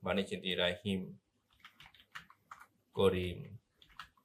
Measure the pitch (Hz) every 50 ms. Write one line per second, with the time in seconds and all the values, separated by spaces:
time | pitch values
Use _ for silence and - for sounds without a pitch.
0 | - 92 90 98 95 - - 90 90 95 90 90 90 90 90 - - 101 98 95
1 | 92 - - - _ _ _ _ _ _ _ _ - - - _ - - _ -
2 | - _ _ - - _ - _ _ _ - - - - _ _ _ _ _ -
3 | 98 95 92 92 90 90 87 - - - 101 - _ _ _ _ - _ - -
4 | - - _ _ _